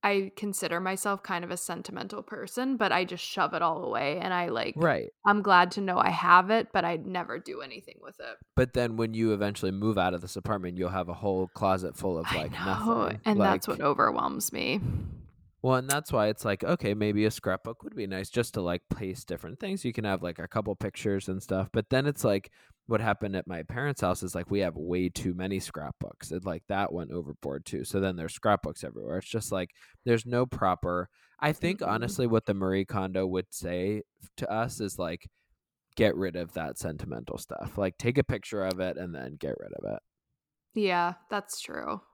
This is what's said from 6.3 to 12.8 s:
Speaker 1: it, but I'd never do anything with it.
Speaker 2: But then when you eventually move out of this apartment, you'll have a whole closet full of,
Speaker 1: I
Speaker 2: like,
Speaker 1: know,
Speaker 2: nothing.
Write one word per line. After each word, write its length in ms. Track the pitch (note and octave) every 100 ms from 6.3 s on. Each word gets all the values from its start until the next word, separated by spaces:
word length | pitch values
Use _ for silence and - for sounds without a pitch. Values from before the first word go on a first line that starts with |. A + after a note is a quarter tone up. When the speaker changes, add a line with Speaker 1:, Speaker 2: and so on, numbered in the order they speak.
| F3 F#3
Speaker 1:
it, 220 | A3+ -
but 140 | G3 F3
I'd 200 | E3 F3
never 340 | F#3 E3+ C3
do 220 | - B2
anything 360 | C3+ B2 - -
with 180 | - -
it. 180 | B2+ A2+ - -
Speaker 2:
But 180 | B2+
then 240 | B2+ A#2+ A2+
when 160 | A2+
you 200 | A2 A2+
eventually 380 | G#2 G2+ G2+ F#2+
move 260 | G2 G#2 G2+
out 160 | F2+
of 80 | F2+
this 140 | F2+ -
apartment, 420 | F#2 G#2 F2+ F2+
you'll 120 | F2+
have 200 | F#2+ F2+
a 40 |
whole 340 | F2 G#2 F#2+ F#2
closet 480 | - G2 F#2+ F2+ -
full 220 | G2 E2+
of, 140 | E2+
Speaker 1:
I 20 |
Speaker 2:
like, 260 | - D#2 -
Speaker 1:
know, 0 |
Speaker 2:
nothing. 640 | F#3 -